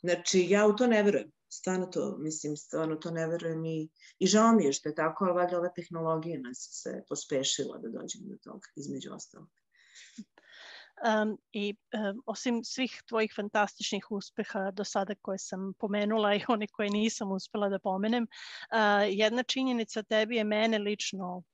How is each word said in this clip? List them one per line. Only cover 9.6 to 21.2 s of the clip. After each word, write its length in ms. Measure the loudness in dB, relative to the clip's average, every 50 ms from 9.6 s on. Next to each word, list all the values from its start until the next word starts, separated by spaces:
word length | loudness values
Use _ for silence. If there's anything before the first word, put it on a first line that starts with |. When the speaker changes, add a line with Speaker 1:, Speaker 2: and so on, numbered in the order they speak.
| _ _ _ _ _ _ _ -20 -20 -20 -18 -20 -20 _ _ -20 _ _ -20 -20 -20 -20 -20 -20 -20 -20 _ -2 2
Speaker 2:
Em, 320 | 2 4 4 2 0 -2 -6 _ _ _
i, 240 | -4 -4 -4 -4 _ _ _ -6
em, 300 | -4 -4 -2 -4 -6 -6
osim 380 | -8 -8 -4 -2 -2 -2 -2 -2
svih 380 | -6 -4 -4 -4 -4 -4 -10 -16 -4
tvojih 240 | 0 0 0 0 -2
fantastičnih 760 | -6 -8 -2 _ 0 0 0 -2 -6 -6 -4 -4 -4 -4 -4
uspeha 600 | -8 -8 -8 -8 _ -8 -8 -6 -4 -4 -4 -4
do 140 | -4 -4 -6
sada 300 | -2 -2 -2 -2 -2 -6
koje 240 | _ _ -6 -6 -6
sam 340 | -6 -10 -8 -8 -8 -8 -8 _
pomenula 560 | -4 -2 0 0 0 2 2 2 4 4 2
i 100 | 2 4 2
one 180 | 2 2 2
koje 240 | -4 _ -4 -2 0
nisam 420 | 2 2 2 2 0 -2 -4 -4 -4
uspela 360 | -4 -6 -6 _ -2 0 0
da 100 | 0 0
pomenem, 480 | _ -2 -2 0 0 2 2 0 0 -2 -6 -14 -16 -16 -14 -16 -10 -2
a, 320 | 0 4 4 6 6 4 4
jedna 400 | 2 2 2 2 2 2 2 -2
činjenica 600 | _ 0 0 0 0 2 0 -2 -2 -4 -8 -4
tebi 340 | _ 2 2 2 2 2
je 80 | 0 0
mene 340 | 2 2 2 4 4 2 2
lično 640 | 0 0 -2 -2 -4 -6 -6 -6